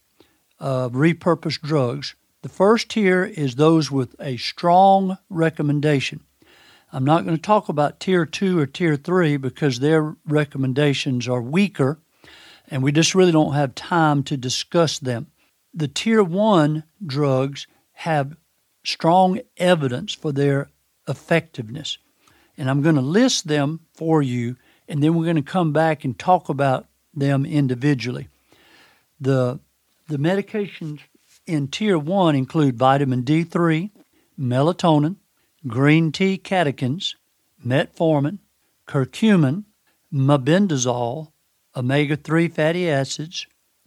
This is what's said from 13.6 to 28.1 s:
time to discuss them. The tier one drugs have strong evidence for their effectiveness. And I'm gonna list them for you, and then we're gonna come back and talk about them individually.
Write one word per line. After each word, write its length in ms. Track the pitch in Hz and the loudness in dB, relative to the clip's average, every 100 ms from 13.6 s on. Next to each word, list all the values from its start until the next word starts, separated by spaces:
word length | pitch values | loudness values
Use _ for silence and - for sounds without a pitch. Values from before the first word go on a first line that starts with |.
| 139 | -2
time 500 | - - 175 156 143 | -4 -2 2 2 2
to 120 | 135 143 | -2 -4
discuss 640 | 123 - - 170 160 - | -6 -6 -2 0 0 0
them. 300 | 131 117 - _ _ _ _ | -6 -6 -8 _ _ _ _
The 160 | - 147 | -8 -6
tier 340 | - 226 220 | -4 2 2
one 640 | 190 180 220 190 151 156 156 - | 2 2 2 4 4 0 -8 -14
drugs 640 | 180 135 143 131 139 139 - _ _ | -8 -2 0 0 -2 -6 -18 _ _
have 440 | - 175 151 139 156 _ _ _ _ | -10 -4 -2 -2 -8 _ _ _ _
strong 560 | - - 160 180 185 185 - - | -10 -2 2 4 4 0 -8 -2
evidence 560 | 180 180 135 123 208 | 2 2 0 -4 -8
for 200 | - 156 | -8 -6
their 360 | 143 143 139 139 _ _ _ - | 0 0 0 -4 _ _ _ -10
effectiveness. 880 | 135 - 170 165 - 110 147 151 - _ _ _ _ _ - | -8 -2 -2 -2 -12 -12 -12 -12 -14 _ _ _ _ _ -8
And 100 | 131 | -2
I'm 140 | 139 | 0
gonna 180 | 147 151 | 2 2
list 480 | 127 190 254 - 156 | 2 2 2 0 -2
them 320 | 147 139 165 _ | -2 -2 -4 _
for 280 | - 165 160 | -8 0 0
you, 340 | 135 123 120 127 _ _ - | 0 -2 -6 -8 _ _ -8
and 140 | 147 | 0
then 120 | 151 | 2
we're 120 | 165 165 | 2 0
gonna 160 | 165 | -2
come 320 | 139 190 160 | -2 -2 0
back 320 | 147 160 156 143 | 2 0 0 -6
and 120 | 117 | -6
talk 300 | - 180 - | 0 0 0
about 380 | 139 139 131 - _ _ | -2 0 -2 -6 _ _
them 320 | 147 139 139 | -4 0 0
individually. 840 | 139 151 139 123 143 135 120 | 0 0 0 0 0 0 -2